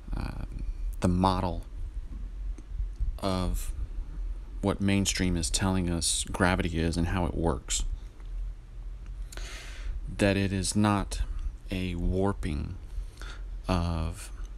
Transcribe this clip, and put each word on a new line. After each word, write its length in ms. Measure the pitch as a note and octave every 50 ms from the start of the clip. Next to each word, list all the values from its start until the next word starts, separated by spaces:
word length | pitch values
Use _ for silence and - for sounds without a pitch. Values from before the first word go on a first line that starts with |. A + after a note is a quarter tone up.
| - - -
uh, 300 | - - - - - - - - - - - - - - - - -
the 80 | - F2+
model 540 | F2+ F2+ F#2 F#2+ F#2 F#2 F#2+ F2+ E2 E2+ - - - - - - - - - - - - - - - - - - - - - - - - - - - - - - - -
of 540 | G2 G2 F#2+ F#2 F2+ F2+ F2+ - - - - - - - - - - - - - - - - - - - - -
what 180 | - G2 F#2 -
mainstream 560 | G2+ G2 G2 G2 G2 - - - F#2+ F2+ F2
is 140 | F2 E2+ -
telling 400 | - - G2 F#2+ F#2 F#2 F2+ F2
us 340 | F2 E2 E2 - - - - -
gravity 480 | F#2 - G2 F2+ F#2 F#2 F#2 F2+ E2 D#2+
is 160 | D#2+ E2+ E2
and 120 | F2 E2 E2+
how 180 | F#2+ F#2+ F2
it 100 | - -
works. 480 | D#2+ E2 E2 C#2+ - - - - - - - - - - - - - - - - - - - - - - - - - - - - - - - - - - - - - - - - - - - - - - - - - - - F#2 -
That 200 | G#2 G2 F#2+ G2
it 160 | G2 F#2+ G2
is 240 | F#2+ F2+ - - G#2
not 460 | G#2 G#2+ G#2 G2+ F#2 - - - - - - - - - - - - -
a 260 | F#2+ F#2 F#2 F#2 F2
warping 800 | F2 F2 F2+ F2+ F#2 G2 G2+ G2+ - - F#2 D2+ D2 D2+ E2 F#2 - - - - - - - - - - - - - - - - - -
of 640 | - F#2 F2 E2+ E2+ E2+ E2 D#2+ D#2+ F2 - - - - - - - -